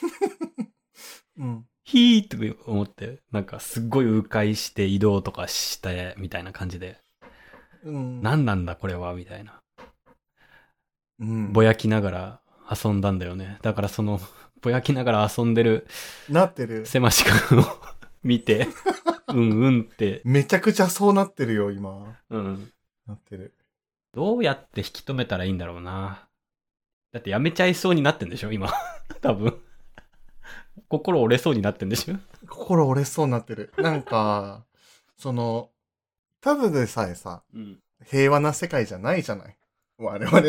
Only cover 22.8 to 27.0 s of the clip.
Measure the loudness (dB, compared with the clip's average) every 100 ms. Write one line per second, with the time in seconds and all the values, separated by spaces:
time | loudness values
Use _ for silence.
22.8 | _ _ -18 -18 _ -18 -18 _ _ _
23.8 | _ _ _ -6 -2 0 0 -2 -6 -8
24.8 | -8 -10 -6 -4 -2 -2 -2 -4 -6 -10
25.8 | -10 -8 -10 -12 _ _ _ _ _ _
26.8 | _ _